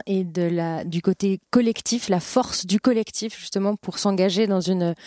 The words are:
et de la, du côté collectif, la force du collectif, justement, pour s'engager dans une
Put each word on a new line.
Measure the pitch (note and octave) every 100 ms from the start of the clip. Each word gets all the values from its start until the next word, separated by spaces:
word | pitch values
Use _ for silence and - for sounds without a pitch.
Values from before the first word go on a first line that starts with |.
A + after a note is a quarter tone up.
| -
et | F#3+
de | F3+ E3+
la, | E3+ E3+ E3 D#3+ F3
du | E3+
côté | F#3+ F#3 G3 F#3+ _
collectif, | B3 A3+ - - A#3 -
la | F3+
force | - B3+ B3 - F3+
du | G#3
collectif, | C4 A3+ G#3+ - A3 -
justement, | - G3 G3 G#3
pour | - -
s'engager | G3+ F#3+ F#3+ F#3 A3
dans | F#3+
une | F3+ F#3 E3+ E3